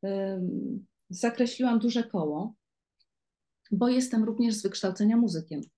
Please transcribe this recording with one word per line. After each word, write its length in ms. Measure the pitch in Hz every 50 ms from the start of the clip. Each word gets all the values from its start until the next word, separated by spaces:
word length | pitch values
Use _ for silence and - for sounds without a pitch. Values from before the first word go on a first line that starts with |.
| -
ym, 800 | 196 196 196 196 190 190 185 185 180 - - - - - 196 - _ _ _ _ _
zakreśliłam 680 | 185 - - 233 233 - 247 240 - - 254 254 233 226
duże 260 | 208 240 226 240 226
koło, 500 | 226 - 196 160 151 147 156 185 220 - _ _ _ _ _ _ _ _ _ _ _ _ _ _ _ _ _ _ _ _ _ _ _
bo 180 | 214 185 240 247
jestem 360 | 247 254 254 - - 226 220
również 300 | 214 220 - 240 233 214
z 80 | 214 -
wykształcenia 540 | 196 190 - - 190 185 - 208 208 226
muzykiem. 440 | 233 233 214 170 160 160 - 151 143 - - _